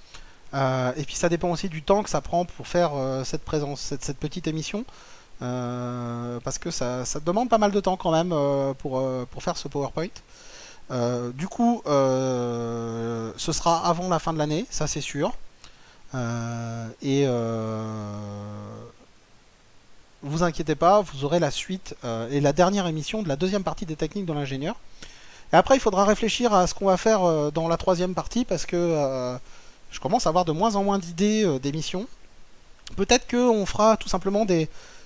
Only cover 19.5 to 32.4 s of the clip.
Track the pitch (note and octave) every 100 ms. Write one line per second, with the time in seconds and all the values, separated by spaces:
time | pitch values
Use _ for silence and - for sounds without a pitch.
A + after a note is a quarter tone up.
19.5 | _ - - - - - - C#3+ D#3+ F3
20.5 | D#3 D#3 D3+ E3+ G#3 F#3 C3+ C#3 E3+ D3+
21.5 | - - F#3 - - B2 A2+ A#2 C#3 C#3
22.5 | C3+ F3+ G3+ F3+ D#3 D3 A3 F3+ C#3+ F#3
23.5 | G3+ E3+ E3 E3+ D#3 D#3 G3+ F3+ D3 C#3
24.5 | C3+ D#3 A#3+ - - - - - - -
25.5 | D#3+ - C4+ A3 F#3 G3+ G#3 A3 - A#3+
26.5 | G3+ F3 - G3 F#3 A3+ G#3+ F3 D#3 D3
27.5 | D3+ E3 E3 - F3 F3+ F3+ - A#3 B3
28.5 | D#3 - F3 F3 D#3 C#3 C3 B2 B2 -
29.5 | - - - - - C3+ A#3 F3 E3 E3+
30.5 | D#3 A3 G3+ G3 G3 E3+ E3+ G#3 G#3+ G3+
31.5 | C3 C#3 D#3 - F3+ A#3+ - - -